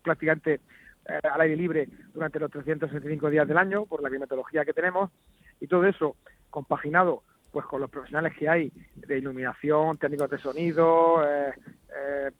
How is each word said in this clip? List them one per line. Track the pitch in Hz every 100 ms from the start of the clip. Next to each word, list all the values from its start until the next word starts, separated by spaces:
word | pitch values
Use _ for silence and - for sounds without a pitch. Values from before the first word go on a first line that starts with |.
prácticamente, | 165 156 156 160 160 139 _ - - _ -
eh, | 156 151
al | 147
aire | 160 156
libre | 175 156 135 - -
durante | 156 156 151
los | 147
trescientos | 147 139 156 156
sesenta | 143 147
y |
cinco | 151 151
días | 151 143
del | 165
año, | 190 202 214
por | 156
la | 139
climatología | 135 135 131 120 156 147
que |
tenemos, | 151 180 180 190 _ _ _ _ -
y | 139
todo | 180 190
eso | 185 151 - - _ _
compaginado, | 151 131 143 147 175 180 123 _ _ _
pues, | 143 -
con | 135
los | 135
profesionales | 143 127 147 160 -
que | 151
hay | 170 139 - -
de | - - 135
iluminación, | 135 127 127 - 147 151 160 147
técnicos | 143 147 156
de | 135
sonido, | 139 151 170 156 165 165 165 165 147
eh, | 143 139 - - - - -
eh, | 139 143 139 -